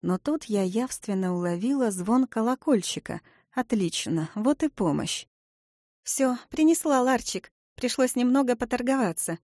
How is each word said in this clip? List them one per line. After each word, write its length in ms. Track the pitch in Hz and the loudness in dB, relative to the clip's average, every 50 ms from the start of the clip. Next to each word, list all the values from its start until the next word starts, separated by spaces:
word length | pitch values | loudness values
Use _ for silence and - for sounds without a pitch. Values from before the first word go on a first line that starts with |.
Но 160 | - - 185 185 | 0 -2 -2 -2
тут 260 | _ 294 302 311 - | _ -2 -2 -2 -2
я 180 | - 208 202 | -2 -2 0
явственно 720 | 190 185 185 220 254 254 - - - - 202 190 190 180 180 | 0 0 0 -2 -4 -4 -6 -10 -6 -4 -2 -2 0 -2 -2
уловила 560 | 175 175 175 175 175 196 254 277 277 254 220 | -2 -2 -2 -2 -2 -2 -2 0 2 0 0
звон 360 | 190 185 175 196 233 254 262 | 0 -2 0 2 2 2 2
колокольчика. 960 | 247 - 226 220 233 262 - - 320 277 208 175 - - - - - 175 165 _ _ _ _ _ _ | 0 -2 -2 -2 -2 -2 -2 2 2 2 2 2 -2 -8 -8 -8 -8 -10 -10 _ _ _ _ _ _
Отлично, 800 | _ 254 247 _ - 214 190 165 - - - - 170 165 156 156 - | _ -6 -2 _ 0 0 0 -2 -2 -4 -4 -2 -2 -2 -2 -4 -6
вот 280 | 208 214 254 294 _ | -2 0 0 0 _
и 60 | 320 294 | -2 -4
помощь. 580 | _ - 202 165 143 151 - - - - - _ _ _ _ _ _ _ _ _ _ _ _ _ _ _ | _ -2 0 0 0 0 -2 -4 -6 -8 -10 _ _ _ _ _ _ _ _ _ _ _ _ _ _ _
«Всё, 360 | _ - - - 269 254 247 247 - _ | _ -6 -2 0 2 0 0 -2 -6 _
принесла 540 | - - 311 311 330 - - 320 285 262 | 0 4 6 6 6 4 4 2 2 4
ларчик. 500 | 247 254 262 - - - - - - - _ _ _ _ _ | 4 2 2 0 -2 -4 -8 -8 -8 -10 _ _ _ _ _
Пришлось 420 | - - 247 - - 262 247 - | -4 -4 -4 0 2 0 2 2
немного 400 | 254 240 247 247 277 277 247 247 | 2 2 4 4 4 4 2 0
поторговаться». 840 | 233 247 233 - 240 247 247 269 269 247 180 165 - - - 165 - | -2 -2 -4 -4 -2 0 0 2 2 2 0 0 -4 -4 -6 -6 -8